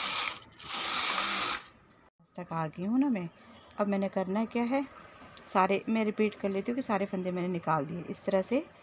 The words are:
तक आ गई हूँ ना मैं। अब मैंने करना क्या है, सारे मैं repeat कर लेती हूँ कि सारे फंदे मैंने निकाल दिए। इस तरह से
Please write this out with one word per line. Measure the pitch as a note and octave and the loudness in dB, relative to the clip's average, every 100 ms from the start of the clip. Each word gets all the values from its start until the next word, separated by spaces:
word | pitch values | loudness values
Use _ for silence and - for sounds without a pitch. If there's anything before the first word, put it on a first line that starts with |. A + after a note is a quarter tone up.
| - - - - - - - - - - - - - - - - - - - _ _ _ E3 - | 4 2 2 -2 -8 -14 -4 0 2 4 6 6 6 4 4 2 -4 -16 -20 _ _ _ -18 -14
तक | F3 | -8
आ | E3 D#3 | -6 -6
गई | E3+ F#3+ | -6 -2
हूँ | B3+ | 0
ना | C#4+ | 0
मैं। | G#3 E3+ - - - - - | -2 -6 -12 -20 -20 -12 -4
अब | G3+ | -2
मैंने | G3 G3 | 0 0
करना | F#3+ F#3 G3+ A3+ | -2 -2 -2 -2
क्या | A#3+ A#3+ | -2 -2
है, | C4+ C4+ - - - - - - | -2 -4 -10 -20 -20 -20 -20 -2
सारे | G3 F#3+ G3 - | 2 4 2 0
मैं | A3 G#3+ | 0 0
repeat | G#3+ G#3+ - | 2 0 0
कर | G3 | -4
लेती | G3 G3 | -4 -4
हूँ | B3 | -4
कि | |
सारे | B3+ G3 G3 | -2 -2 -2
फंदे | F#3 F#3 | -4 -4
मैंने | F3+ F3+ | -2 -2
निकाल | F3 D#3+ D#3 C#3+ | -2 0 0 -2
दिए। | E3+ D#3+ | -6 -10
इस | - | -8
तरह | - F#3+ | 0 0
से | F#3+ C4 F4 - | 2 -2 -2 -10